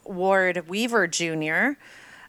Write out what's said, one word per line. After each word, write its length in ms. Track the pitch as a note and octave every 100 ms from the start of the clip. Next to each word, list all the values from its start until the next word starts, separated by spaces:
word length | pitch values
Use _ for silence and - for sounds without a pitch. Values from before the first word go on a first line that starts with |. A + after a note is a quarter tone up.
Ward 640 | - F#3 F#3+ G3 F#3 F3 D#3+
Weaver 380 | G3 A#3+ A#3 F3
Junior, 720 | - E3+ D#3+ D#3 E3 A3+ D4 - - - -